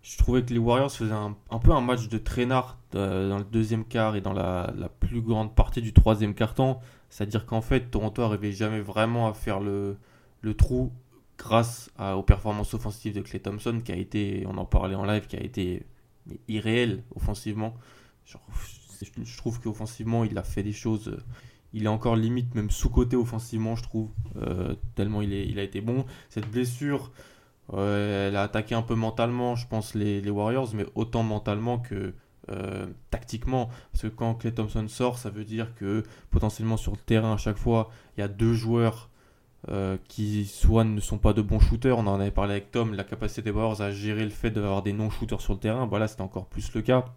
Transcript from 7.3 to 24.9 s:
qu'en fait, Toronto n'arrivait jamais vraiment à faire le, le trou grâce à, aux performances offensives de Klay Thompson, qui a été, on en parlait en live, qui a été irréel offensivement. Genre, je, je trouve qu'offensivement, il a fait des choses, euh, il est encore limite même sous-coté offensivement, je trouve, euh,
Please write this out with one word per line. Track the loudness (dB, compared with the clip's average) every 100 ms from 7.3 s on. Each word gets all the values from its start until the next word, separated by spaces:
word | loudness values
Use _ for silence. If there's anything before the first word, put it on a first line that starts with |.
| -2 -2
qu'en | -4
fait, | 2 0 2
Toronto | -2 -2 0
n'arrivait | 0 0 -4
jamais | -2 -2 -2
vraiment | -4 0 2 2 0
à |
faire | -2 -4 -2
le, | -2 -2 -4 -6 -14 -20 _ _
le | -6
trou | 4 4 4 0 -4 _ _ _ -18
grâce | 2 4 4 -4 -16 -8
à, | -4 -2
aux |
performances | 4 4 4 -2 -2
offensives | -4 -6 -6 -8 -6
de |
Klay | -8 -8
Thompson, | -8 -4 -2 -2
qui | -4
a | -6
été, | -4 -4 -2 -4 -4
on | -6
en | 2
parlait | 2 2 -2
en | 0
live, | 0 -2
qui | -8
a |
été | -6 -4 -2 -4 -8 -20 _ _ -18 -18 -6
irréel | -4 2 2 2 -2 -8 -4
offensivement. | -2 -2 -4 -4 -6 -8 -20 -20 -20 _ _
Genre, | -20 -8 -8 -8 -14 -20 -18
je, | -16 -12
je | -14 -8
trouve | -8 -6
qu'offensivement, | -8 -8 -10 -8 0 2
il | 2 -2
a |
fait | -4 -4
des | -4
choses, | -4 -2 -2 -4
euh, | -10 -10 -16 -18 -20 _
il | -4 -2
est |
encore | 0 2 2
limite | 2 0 0
même | -2 0
sous-coté | 2 4 4 4 2
offensivement, | 0 -4 -4 -2 -2 -2
je |
trouve, | -4 -4 -4 -6 -8 -4
euh, | -4 -2 -2 -4 -4